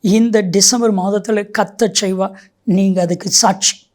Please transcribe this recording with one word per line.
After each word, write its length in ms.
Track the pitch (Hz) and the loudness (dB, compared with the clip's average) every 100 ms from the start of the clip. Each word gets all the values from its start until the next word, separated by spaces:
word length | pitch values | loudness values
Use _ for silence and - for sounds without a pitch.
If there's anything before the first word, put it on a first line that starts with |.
இந்த 400 | 196 220 233 214 | 2 2 2 2
டிசம்பர் 520 | 185 190 190 247 226 | 0 2 2 2 0
மாதத்துல 580 | 196 185 202 202 214 208 | 0 0 -2 -2 -4 -2
கர்த்தர் 480 | 214 196 - 220 - | -4 -4 0 -2 0
செய்வா. 320 | 196 190 190 190 _ _ | -2 -2 -4 -6 _ _
நீங்க 380 | - 185 196 185 | -2 0 2 0
அதுக்கு 280 | 175 180 190 | -2 -2 -2
சாட்சி. 560 | - 214 190 - - _ | 0 2 0 -4 -6 _